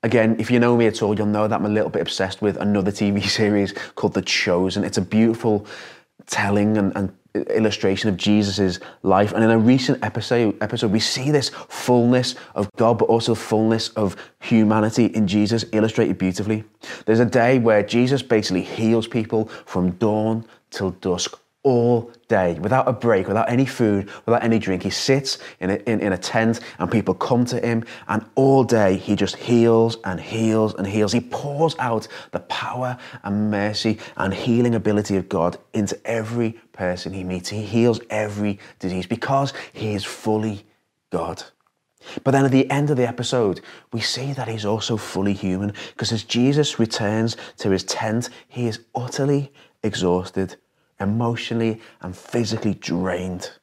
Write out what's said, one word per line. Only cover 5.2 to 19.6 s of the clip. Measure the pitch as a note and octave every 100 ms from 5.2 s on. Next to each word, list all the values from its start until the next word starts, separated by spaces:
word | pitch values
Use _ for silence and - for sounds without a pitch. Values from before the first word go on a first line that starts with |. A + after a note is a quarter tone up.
| A2+ A2+ A#2 G#2 - - - - _ _ -
telling | - G2+ G2+ G#2 G#2+
and, | G2 F#2
and | G2 - _ - -
illustration | A2 A2 G2+ G2+ G2 A2
of | F2
Jesus's | G#2 G#2 G2+ F#2+ F#2+ F2 - -
life. | F#2 F#2+ G#2
And | G#2
in | A2+
a | A2+
recent | A2 C3 B2+ C3+
episode, | G2+ - - A#2+ A2+ G2
episode, | G#2+ A#2+ A#2
we | G#2+
see | - - C3
this | D3+ -
fullness | - - - - B2 A#2+ B2 B2 - - -
of | G2+ -
God, | A2+ A#2
but | A2+
also | A2+ A2+ A2+
fullness | - A2 A2 A2 -
of | - G2+ - - _
humanity | - A2+ G#2+ A2 G#2+ A2 A2
in | A2 G2+
Jesus | G#2 G#2 A#2 A2
illustrated | G#2+ A2 A2 G2+ F2+
beautifully. | F#2+ F2+ G#2 A2 G#2+ _ - - -
There's | A2+
a | A#2+
day | B2+ A#2 C3
where | A#2 G#2+
Jesus | G2+ A#2 B2+ C#3
basically | - A2+ G2+ F#2
heals | - - A2+ A#2 A2
people | A#2+ G#2 A2 A2 -